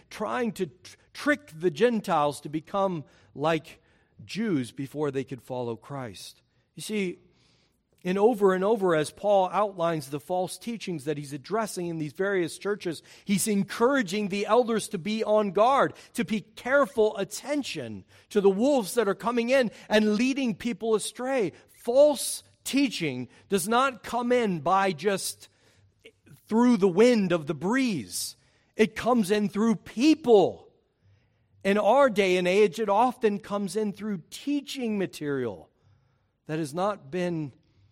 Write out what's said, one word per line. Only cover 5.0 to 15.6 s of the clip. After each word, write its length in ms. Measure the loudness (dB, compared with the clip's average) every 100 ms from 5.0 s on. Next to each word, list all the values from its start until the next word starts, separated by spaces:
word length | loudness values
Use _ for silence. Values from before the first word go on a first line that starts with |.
| -4
they 140 | -4
could 180 | -8 -10
follow 320 | -10 -8 -8
Christ. 680 | -8 -12 -12 -12 -14 -20 -20 _ _ _ -16
You 60 |
see, 360 | -6 -4 -4 -6 _ _ _ _ _ _ _ _
and 140 | -4 2
over 360 | 2 4 4
and 80 | 4
over 320 | 2 2 2
as 160 | 2 0
Paul 380 | -2 2 2 2
outlines 560 | 0 -2 0 -2 -2 -6
the 120 | -10
false 360 | -4 -4 -4 -8
teachings 500 | -10 -8 -8 -6 -6
that 100 | -6
he's 160 | -8
addressing 560 | -12 -6 -4 -4 -6 -6
in 100 | -6
these 140 | -6
various 460 | -4 -2 -2 -2 -4
churches, 440 | -6 -4 -6 -8 -12 -12
he's 240 | -2 0 0
encouraging 800 | 0 0 0 2 2 0 -2 -2
the 180 | -4 2
elders 420 | 2 2 0 -4
to 100 | -8
be 260 | -4 -4
on 260 | 0 2 2
guard, 440 | 2